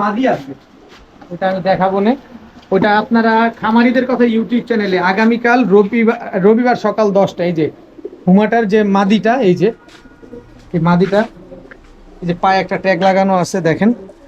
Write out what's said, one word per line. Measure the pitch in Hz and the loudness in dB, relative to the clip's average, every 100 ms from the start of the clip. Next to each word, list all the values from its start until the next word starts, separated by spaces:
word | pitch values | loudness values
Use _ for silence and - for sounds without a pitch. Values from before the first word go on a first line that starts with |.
মাদি | 208 208 254 175 | -2 -2 -2 -2
আছে, | 139 139 _ - - - - - - | -8 -18 _ -20 -20 -20 -20 -20 -16
ওটা | 175 190 | -6 -4
আমি | 190 180 | -2 -2
দেখাবো | 185 190 196 202 | 0 0 0 0
নে। | 277 - - - - - 190 | -2 -6 -20 -20 -20 -4 0
ওটা | 214 208 | 2 0
আপনারা | 214 226 226 220 233 226 | 0 0 2 2 0 -2
খামারিদের | 220 226 240 254 254 | 0 2 2 2 -2
কথা | 247 240 220 | 0 0 0
YouTube | 226 240 - | -2 -4 -2
চ্যানেলে | 220 202 185 180 | -2 0 0 0
আগামীকাল | 190 226 233 240 247 214 | 2 0 2 0 0 4
রবিবার, | 202 202 240 220 233 214 196 185 | 2 2 2 0 -2 -6 0 2
রবিবার | 226 247 240 214 | 2 2 0 -2
সকাল | 208 214 196 | 0 0 2
দশটা, | 190 - 175 | 0 -2 -4
এই | 165 | -2
যে | 151 - - - - - - | -4 -6 -20 -20 -20 -8 2
হুমাটার | 190 214 226 220 | 2 4 0 0
যে | 214 214 196 | 0 2 0
মাদিটা, | 202 214 214 247 208 | 2 0 0 0 0
এই | 175 | 2
যে | 185 - - - - - - - - - - 180 | 0 -4 -18 -20 -20 -20 -20 -20 -20 -20 -10 -2
এই | 165 | 0
মাদিটা, | 175 185 196 226 - - - - - - - - - | 0 0 0 -2 -8 -20 -20 -20 -20 -20 -20 -20 -12
এই | 175 | -8
যে | 170 | -4
পায়ে | 196 190 | 0 -2
একটা | 180 190 | -2 -4
ট্যাগ | 190 185 190 | -2 0 2
লাগানো | 190 190 190 | 2 0 0
আছে, | 170 196 165 | -2 -2 -2
দেখেন | 156 202 240 - - | 0 0 0 -8 -20